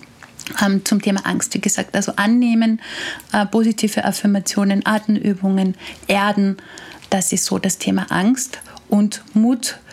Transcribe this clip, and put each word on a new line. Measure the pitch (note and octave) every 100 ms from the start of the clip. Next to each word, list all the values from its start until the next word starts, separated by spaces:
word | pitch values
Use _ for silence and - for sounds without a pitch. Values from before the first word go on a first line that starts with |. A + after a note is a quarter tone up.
| - - - - - - G3+
Ähm, | G3
zum | - G#3
Thema | G3+ G3 -
Angst, | F3+ -
wie | G3
gesagt, | G3+ - F#3+
also | - G3+ -
annehmen, | G3+ A#3+ A#3+ A3+ A3+ A3 - - - - -
äh, | G#3 G3+
positive | A3+ A3+ A3 G#3+ -
Affirmationen, | - G3 G#3 G3 F#3+ - G3+ G3
Atemübungen, | - G#3+ G#3+ G#3 G#3 F#3+ G3 F#3+ F#3+ F#3 - - -
erden, | G3 G#3 G#3 G3 F#3+ - - - - -
das | G3 F#3
ist | F#3+
so | - F#3+
das | F#3+ -
Thema | - F#3+ F#3
Angst | - G3 C4 - - - - -
und | G#3 G#3 - -
Mut, | G#3+ A3+ B3+ - - -